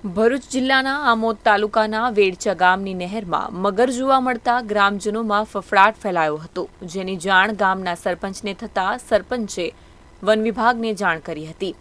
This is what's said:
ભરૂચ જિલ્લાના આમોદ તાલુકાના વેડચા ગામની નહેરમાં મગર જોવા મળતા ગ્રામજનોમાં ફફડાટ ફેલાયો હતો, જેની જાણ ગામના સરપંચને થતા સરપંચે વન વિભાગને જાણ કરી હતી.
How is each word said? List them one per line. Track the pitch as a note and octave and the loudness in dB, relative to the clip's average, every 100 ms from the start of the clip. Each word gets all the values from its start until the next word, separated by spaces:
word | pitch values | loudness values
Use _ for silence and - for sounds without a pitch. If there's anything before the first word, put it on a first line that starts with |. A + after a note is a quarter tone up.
| G#3 F3+ | -6 2
ભરૂચ | A3+ C4+ - | 2 2 -4
જિલ્લાના | C4 C4 C4+ C4 C#4+ C#4 | -4 0 0 0 -2 0
આમોદ | A3+ A3+ G#3+ | 2 0 0
તાલુકાના | A#3 G3+ G#3 A3 A3 A3 A#3+ | 2 2 2 0 0 0 -2
વેડચા | G#3 F#3+ F3+ G#3+ | 2 2 2 -4
ગામની | F3 F3+ F#3 G3 | 2 4 4 -2
નહેરમાં | F#3 F3+ G#3+ F#3 D#3 - | -6 -6 -6 -4 -4 -4
મગર | F3+ G3+ G3 B3+ | -2 -2 2 0
જોવા | B3 C4+ C4+ | 0 2 2
મળતા | B3+ A#3+ B3+ A#3+ | 2 -2 -2 -2
ગ્રામજનોમાં | A3 G#3 G3 G3+ G#3 G#3+ A3+ G#3 | -2 2 2 2 -4 -4 0 -2
ફફડાટ | G#3+ G3+ F3+ G3+ G3+ G#3+ | -2 -8 0 4 4 4
ફેલાયો | G#3 F3 D#3 D3+ | -4 0 0 -2
હતો, | E3 F3+ D#3+ - | -8 -10 -10 -12
જેની | F3+ F#3 F#3 F#3+ | -10 -8 -6 -6
જાણ | F3+ F#3 G3+ | 2 4 4
ગામના | G3+ G3 F#3+ F#3 F3 | 2 0 0 -4 -4
સરપંચને | G3 F3 G3 F#3+ G3+ | -4 -4 -6 -8 -8
થતા | G3 A3 - F#3 A#3+ | -8 -6 -4 -2 -4
સરપંચે | - G#3 - B3 G#3 - E3 - - - - - | 0 0 0 -6 -6 -6 -6 -8 -20 -20 -20 -6
વન | G3 G#3+ | 0 2
વિભાગને | A3 A3 A3+ A#3 A3+ | 2 2 0 2 -2
જાણ | G3 G3 D#3+ | -2 -2 -2
કરી | E3 D#3 D#3 | -6 -10 -10
હતી. | D#3+ G3 - | -8 -8 -8